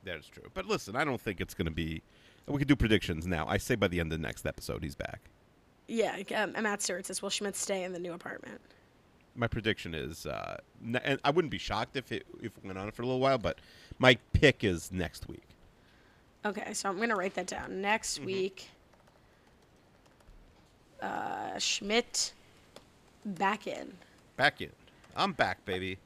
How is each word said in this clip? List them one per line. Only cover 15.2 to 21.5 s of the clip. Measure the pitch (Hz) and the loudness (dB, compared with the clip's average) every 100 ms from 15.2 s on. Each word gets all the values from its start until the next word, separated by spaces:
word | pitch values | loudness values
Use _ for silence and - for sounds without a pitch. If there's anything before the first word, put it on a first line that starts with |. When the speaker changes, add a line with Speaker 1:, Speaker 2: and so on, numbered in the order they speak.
| - | -12
Speaker 1:
week. | - - - - - - - - - - _ | -14 -16 -20 -20 -20 -20 -20 -20 -20 -20 _
Speaker 2:
Okay, | 208 202 - | -6 -4 -6
so | - 196 | -4 -2
I'm | 185 | 0
gonna | 233 208 | 2 2
write | 185 | 0
that | 190 180 | -2 -4
down. | 156 127 185 | -6 -6 -2
Next | 202 220 - - | 2 2 0 -4
Speaker 1:
Mm-hmm. | 143 | -2
Speaker 2:
week, | 190 185 - - - - - - - - - - - - - - - - - - - - - - _ - - | -2 -2 -4 -20 -20 -20 -20 -20 -20 -20 -20 -20 -20 -20 -20 -20 -20 -20 -20 -20 -20 -20 -20 -20 _ -20 -10
uh, | - - - 95 95 | -6 -4 -4 -4 -6